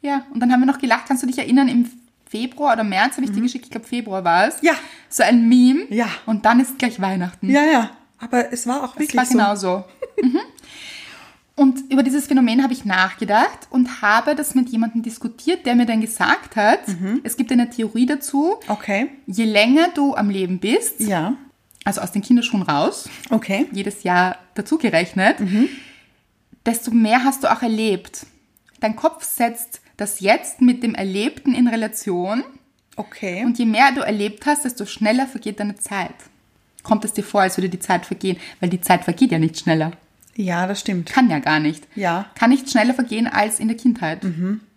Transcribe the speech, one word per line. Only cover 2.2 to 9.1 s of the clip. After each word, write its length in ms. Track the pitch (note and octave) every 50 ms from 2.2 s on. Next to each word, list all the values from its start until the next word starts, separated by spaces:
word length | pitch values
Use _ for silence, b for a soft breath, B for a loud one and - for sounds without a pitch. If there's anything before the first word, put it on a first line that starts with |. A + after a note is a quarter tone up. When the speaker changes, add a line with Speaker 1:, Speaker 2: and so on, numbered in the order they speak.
| _ _
Speaker 1:
Februar 460 | - G#3+ A#3 B3+ - - D4 C#4+ A#3
oder 100 | A3+ A3
März 320 | G#3 F#3+ F#3 G#3 C4 C#4
habe 80 | - C4
ich 60 | A#3
dir 80 | G3+ G3+
Speaker 2:
Mhm. 60 | A3+
Speaker 1:
geschickt, 200 | B3 B3 B3 -
ich 60 | -
glaub, 160 | - - -
Februar 360 | - - A#3+ A3 A3 F#3+ F#3+ F#3
war's. 340 | F3 E3+ F3 G3 B3 D#4+ -
Speaker 2:
Ja. 140 | - E4+ D#4 B B B B B B B
Speaker 1:
So 140 | - - -
ein 260 | - A#3+ A#3+ A#3 A3+
Meme. 360 | A#3+ B3 B3 B3 C4+ D#4 G4+ -
Speaker 2:
Ja. 200 | G3+ A3 A#3+ G#3 - - -
Speaker 1:
Und 180 | - A3 G3+ -
dann 160 | G#3+ A#3 B3
ist 180 | C4+ - - -
gleich 220 | - A#3+ A#3 -
Weihnachten. 480 | F#3 F#3+ F#3+ F#3+ F3 F3+ - - - F#3+
Speaker 2:
Ja, 140 | C4+ C#4+ D4
ja. 260 | D#4 D#4+ B3 A3+ G#3 - - _ _ _ _
Aber 340 | - A3+ - B3 A#3+ - B3
es 140 | A#3+ -
war 180 | A#3 B3+ C#4+ C#4+
auch 80 | B3 -
Speaker 1:
Es 40 | -
Speaker 2:
wirklich 160 | D4+ D4+